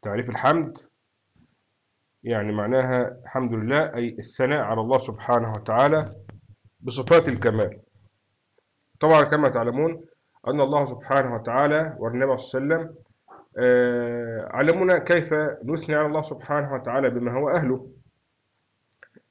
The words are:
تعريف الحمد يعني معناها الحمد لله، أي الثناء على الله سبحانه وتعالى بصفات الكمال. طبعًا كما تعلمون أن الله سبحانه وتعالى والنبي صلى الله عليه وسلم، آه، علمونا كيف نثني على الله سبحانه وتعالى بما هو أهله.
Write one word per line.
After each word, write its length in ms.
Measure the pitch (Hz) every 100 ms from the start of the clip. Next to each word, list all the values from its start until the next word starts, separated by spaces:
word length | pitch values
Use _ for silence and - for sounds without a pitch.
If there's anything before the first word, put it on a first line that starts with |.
تعريف 280 | 104 104 120
الحمد 480 | 110 131 165 151 - _ _ _ _ _ _ _ _ _ _ _ _ _ _
يعني 280 | 113 113 104
معناها 680 | 104 104 131 127 127 123 -
الحمد 300 | - 131 123
لله، 420 | 113 110 143 156 117
أي 200 | 120 113
الثناء 420 | - - 131 147
على 200 | 107 113
الله 160 | 113 131
سبحانه 520 | - 107 - 120 117
وتعالى 640 | 107 - 113 143 156 151 - - - _ - _ _
بصفات 480 | 127 123 123 170 165
الكمال. 500 | 113 117 110 95 - _ _ _ _ _ _ _ _ _ _ _ _
طبعًا 220 | 151 156
كما 280 | 143 151 143
تعلمون 560 | 120 117 123 160 165 - _ _ _ -
أن 140 | 143
الله 240 | 135 147 135
سبحانه 500 | 123 - 139 131 117
وتعالى 600 | 117 120 147 151 160 -
والنبي 380 | 113 123 135 127
صلى 240 | - 131
الله 140 | 139 165
عليه 100 | 160
وسلم، 100 | - _ _ _ - _ -
آه، 920 | 123 123 123 120 120 120 117 113 -
علمونا 460 | - 147 175 185 175
كيف 360 | 156 170 160 156 151 120
نثني 320 | 117 160 160 151
على 120 | 151
الله 140 | 151
سبحانه 520 | 147 147 - 147 143
وتعالى 360 | 135 123 127 135
بما 220 | 120 120
هو 160 | 123 147
أهله. 420 | 165 139 131 - - _ _ _ _ _ _ _ _ _ _ - _ _